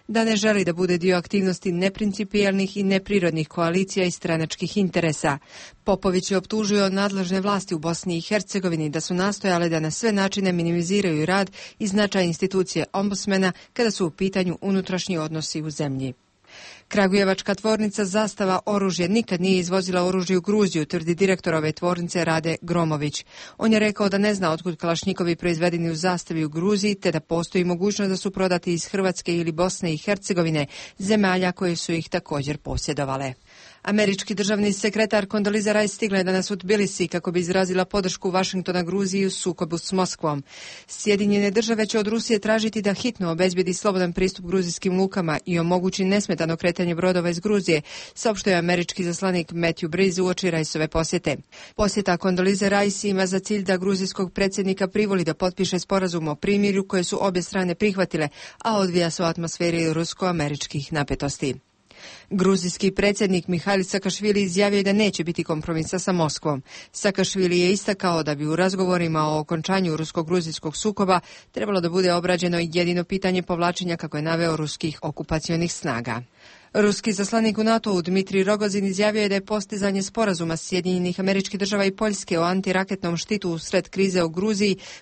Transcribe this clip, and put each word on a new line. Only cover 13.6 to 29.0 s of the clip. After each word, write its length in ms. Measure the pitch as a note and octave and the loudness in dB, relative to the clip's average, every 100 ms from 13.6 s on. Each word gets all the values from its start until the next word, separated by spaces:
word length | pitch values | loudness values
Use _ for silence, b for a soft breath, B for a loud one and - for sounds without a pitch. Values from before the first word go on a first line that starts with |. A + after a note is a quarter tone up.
| B | B
kada 180 | - A#3 | -2 -2
su 160 | - F3 | 0 -2
u 40 | |
pitanju 480 | - F#3+ F#3+ F3+ D#3+ | 0 -2 0 -2 -2
unutrašnji 580 | G3+ F#3+ F#3 F#3 - E3+ | -2 -2 -2 -4 -2 -4
odnosi 440 | D#3 D#3+ D3+ D#3+ | -4 -4 -6 -6
u 80 | D#3 | -6
zemlji. 420 | C#3+ C#3+ C3+ C3 - _ _ B B B B - | -4 -4 -4 -6 -8 _ _ B B B B -4
Kragujevačka 640 | G#3 F#3+ G3+ G3 F#3+ - | 2 4 4 2 2 -2
tvornica 500 | G3 A3 G#3+ G#3+ G#3 | -2 0 0 0 -2
Zastava 560 | G3 G#3 G#3+ - G3 F#3 - | 0 0 0 0 0 0 0
oružje 420 | G3+ G3 E3 F3 | 0 0 0 2
nikad 320 | A3+ A3+ F3+ | 2 0 0
nije 180 | F#3+ F#3 | 2 2
izvozila 460 | F3 F#3+ F#3 F3+ | 2 0 0 0
oružje 320 | F3+ F#3+ F3 F#3 | 2 0 2 0
u 40 | |
Gruziju, 440 | F3+ G#3+ G3 E3 | 2 2 2 0
tvrdi 300 | D3+ F3+ D#3+ | -2 -2 -2
direktor 400 | E3+ G3 F3+ F3 | 2 2 2 0
ove 180 | D#3+ D#3 | 0 0
tvornice 520 | D3+ F3 F3 F3 F3+ | -2 -2 -2 -2 -2
Rade 320 | E3 D#3+ D#3+ D#3+ | 0 0 0 -4
Gromović. 640 | E3+ E3+ D#3+ D3+ D3 - B B B - | -2 0 2 0 -2 -6 B B B -2
On 140 | A3+ | 2
je 60 | G#3+ | 4
rekao 300 | G#3 G3+ G3+ | 4 2 0
da 100 | G3+ | 2
ne 160 | G#3 | 2
zna 180 | G3+ F3 | 2 0
otkud 240 | D#3+ F3+ D#3+ | -2 -4 -2
kalašnjikovi 600 | E3+ E3 F#3+ F3+ F3 E3 | -2 0 -2 0 0 0
proizvedeni 540 | F3 D#3+ F3 E3+ E3 | 0 0 0 0 -2
u 40 | |
Zastavi 500 | D#3 F#3 F3 - E3 | 0 0 -2 -2 -2
u 40 | D#3 | -2
Gruziji, 460 | D#3 F#3 G#3 G#3 | 0 0 2 0
te 180 | G3 F#3 | 0 0
da 80 | D#3+ | 0
postoji 440 | - E3 E3 F#3+ | 0 -2 0 0
mogućnost 460 | F3+ E3+ G3+ G3+ G3 | 0 0 0 0 -2
da 60 | F#3+ | -2
su 140 | G3 | -4
prodati 420 | F#3+ F#3+ F3 - | 0 2 2 0
iz 140 | E3+ - | -2 -2
Hrvatske 500 | G3 | 0